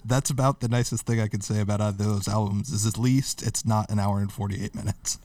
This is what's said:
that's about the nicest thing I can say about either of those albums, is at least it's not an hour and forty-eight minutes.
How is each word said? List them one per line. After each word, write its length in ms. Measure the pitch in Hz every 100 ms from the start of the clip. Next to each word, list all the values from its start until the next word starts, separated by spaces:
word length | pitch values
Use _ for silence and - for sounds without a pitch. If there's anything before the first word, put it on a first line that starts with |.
| 110
that's 240 | 127 -
about 320 | 131 131 139
the 80 | 120
nicest 360 | 120 117 113 -
thing 140 | 117
I 80 | 107
can 140 | 107
say 180 | - 107
about 220 | 104 104
either 240 | 107 98 104
of 40 | 101
those 120 | 95
albums, 400 | 107 104 101 127
is 140 | 104 110
at 100 | 107
least 480 | 123 131 135 - 117
it's 200 | - -
not 240 | 107 104
an 80 | 104
hour 200 | 101 101
and 120 | 101
forty-eight 420 | - 101 98 104
minutes. 460 | - 101 - - -